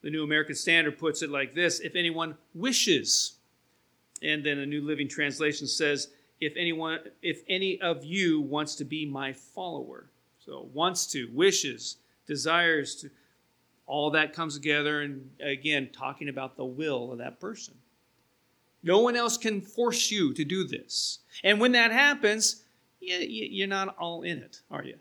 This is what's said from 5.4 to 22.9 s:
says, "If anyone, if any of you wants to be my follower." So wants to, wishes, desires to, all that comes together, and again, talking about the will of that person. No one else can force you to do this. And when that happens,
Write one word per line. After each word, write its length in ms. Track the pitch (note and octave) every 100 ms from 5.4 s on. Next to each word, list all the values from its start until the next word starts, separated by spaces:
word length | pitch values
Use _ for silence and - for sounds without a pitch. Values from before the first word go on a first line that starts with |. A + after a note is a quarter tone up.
| D3+ D3 C#3
says, 420 | - D3+ C#3 - _ _ _
"If 160 | D3+ D3+
anyone, 440 | E3+ D#3+ D#3+ D#3+ - _
if 220 | F3 D#3+ -
any 320 | F#3 F#3+ F3+
of 240 | F3+ D3 C#3+
you 340 | F#3+ F3+ D#3
wants 360 | C3+ D3 D3+ -
to 100 | C#3
be 200 | D#3 D3+
my 280 | C#3 C3+
follower." 760 | D3+ - - F#3 D3 B2+ - - _ _ _
So 300 | - C#3+ -
wants 320 | C3+ F3 F3 -
to, 220 | C#3 A#2
wishes, 640 | B2 F#3+ F#3 C#3+ A#2 - - _ _ -
desires 720 | D3 D3 E3+ E3+ D#3 C#3 -
to, 140 | C#3+ _ _ _ _ _ _ _ -
all 260 | C#3+ D3+
that 220 | D#3 -
comes 220 | E3+ D#3+ C#3+
together, 460 | D3+ D3 D3 D3+
and 300 | D3 C3+ C3 -
again, 480 | C#3+ C#3 D3 D3 C3
talking 380 | - C3+ C#3 D3
about 260 | C3 C3 -
the 100 | C3
will 460 | B2+ D#3 B2+ A#2+
of 60 | A#2+
that 220 | B2+ -
person. 340 | F#3+ A3+ - - _ _ _ _ _ _ _ _ _ _
No 180 | E3+ G3
one 180 | A#3+ A#3+
else 200 | A#3 A#3
can 220 | A3 G#3
force 500 | - - A#3+ A#3 -
you 240 | G#3+ D#3
to 120 | B2 D3
do 180 | F#3
this. 560 | F3+ - - - - - _ -
And 160 | F#3 G#3
when 140 | B3
that 180 | B3 A3+
happens, 720 | A#3 C#4+ C4+ G#3 G#3+ G#3 - _ _ _